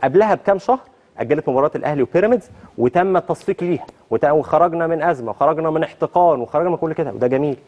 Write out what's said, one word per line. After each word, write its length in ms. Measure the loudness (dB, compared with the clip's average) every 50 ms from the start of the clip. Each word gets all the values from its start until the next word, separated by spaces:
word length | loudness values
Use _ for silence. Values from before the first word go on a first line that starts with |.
| -2
قبلها 320 | 2 2 2 2 2 0
بكام 220 | 0 0 0 -2
شهر 220 | 0 0 -2 -2 -2 -4 _ _ _ _ _ _ -6
اجلت 300 | -4 -2 -2 -2 -2 0
مباراه 220 | 0 2 2 0 0
الاهلي 260 | -2 -4 -2 -2 -2
وبيراميدز 480 | 0 0 0 2 2 2 2 0 -2 -6 -20 -20 -20 -12 _
وتم 400 | -2 0 0 2 2 2 2 0
التصفيق 460 | 0 0 -2 -6 -6 -4 -6 -6 -4 -2
ليها 220 | -4 -4 -4 -6 -10 -20 _ _ -4
وت-، 140 | -2 0 2
وخرجنا 640 | 2 2 2 0 2 2 2 2 2 0 -2 -2
من 140 | -2 -2 0 0
ازمه 260 | -2 -2 -2 -4 -6
وخرجنا 380 | -4 0 0 0 0 0 -2 -2
من 140 | -2 -2 -4
احتقان 580 | -4 -6 -6 -4 -2 2 2 4 4 2 0
وخرجنا 280 | -2 -4 -2 -2 0 -2
من 80 | -2
كل 160 | -2 -4 -4 -4
كده، 180 | -4 -6 -6
وده 160 | -4 -2 -2
جميل 300 | 0 0 0 -2 -2 -4 -6 -10